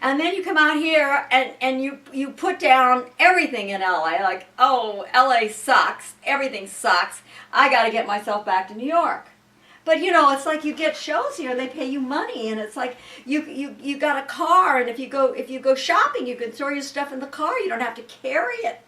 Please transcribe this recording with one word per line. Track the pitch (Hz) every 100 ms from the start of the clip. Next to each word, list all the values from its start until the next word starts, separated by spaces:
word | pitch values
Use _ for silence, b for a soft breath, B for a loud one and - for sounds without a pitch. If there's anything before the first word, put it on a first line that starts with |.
And | 269 277
then | 330
you | 370
come | 359 311
out | 302 302
here | 320 320 285 277 -
and, | 262 254 -
and | 262 262
you, | 269 277 -
you | 269 277
put | - 370 349
down | 339 262 254 254 247 -
everything | 330 370 311 254 196
in | 196
L | 185 175 160
A, | 170
like, | 196 185 - -
Oh, | 254 254 220 202 180
L | 247 269
A | 247 214
sucks, | - - 240 160 - - -
everything | - 277 269 220 196
sucks, | - 196 180 175 - _ B B
I | - 277
gotta | 262 233
get | 220 -
myself | 208 214 208 208
back | 185 190
to | 208
New | 254
York. | 330 330 - - _ _ _ b b -
But, | 320
you | 349
know, | 349 294
it's | 269 320
like | 311
you | 294
get | - 311 -
shows | - 302 539 554
here | 277
and | 247
they | 262
pay | 311 262
you | 277
money, | 254 285 453 494 220
and | 220
it's | 214 -
like | 247 247 B B -
you, | 294
you, | - 262 277 214
you | 277 277
got | 302 277
a | 269
car, | - 330 349 370 269
and | 247
if | 233
you | 254
go, | 277 262
if | - 226
you | 262
go | 262
shopping, | 262 - 339 - 554 247
you | 233
can | 233
throw | - 277
your | 285
stuff | 269 - 277
in | 269
the | 269
car. | - 311 494
You | 392
don't | 233
have | 247 240
to |
carry | 220 - 262 285 415 466
it. | 453 -